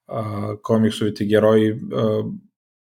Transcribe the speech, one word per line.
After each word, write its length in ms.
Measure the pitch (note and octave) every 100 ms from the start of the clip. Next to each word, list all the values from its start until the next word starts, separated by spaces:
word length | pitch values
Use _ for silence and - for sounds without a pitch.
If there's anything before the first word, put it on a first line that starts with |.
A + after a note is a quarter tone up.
| -
а, 480 | A#2 G#2+ G#2 G#2 G#2
комиксовите 640 | - A2+ A2 - G#2+ G#2 G#2
герои, 540 | G#2+ G#2+ A2 G#2+ A2 -
а, 300 | C3 A2+ G#2+ A2 - - _ _ _